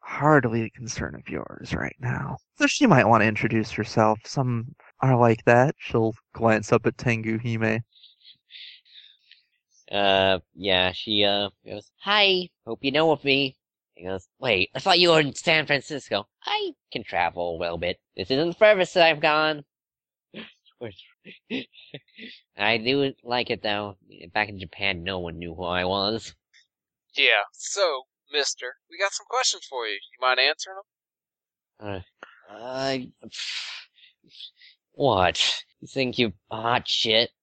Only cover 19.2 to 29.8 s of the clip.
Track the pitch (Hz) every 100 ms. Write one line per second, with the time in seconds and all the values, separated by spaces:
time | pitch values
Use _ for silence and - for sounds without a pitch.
19.2 | 156 151 156 151 147 _ _ _ _ _
20.2 | _ 208 220 _ _ _ 117 95 - _
21.2 | - - _ 240 - - - 139 _ -
22.2 | - - _ - 104 113 113 139 135 -
23.2 | 120 120 113 117 107 104 104 98 _ -
24.2 | 85 107 104 101 92 - 98 92 85 95
25.2 | 87 82 85 82 90 90 90 98 98 110
26.2 | - - _ _ _ _ _ _ _ -
27.2 | 135 113 101 - - 196 185 135 131 _
28.2 | _ 143 135 - 127 131 _ 170 196 -
29.2 | 208 151 156 185 - 131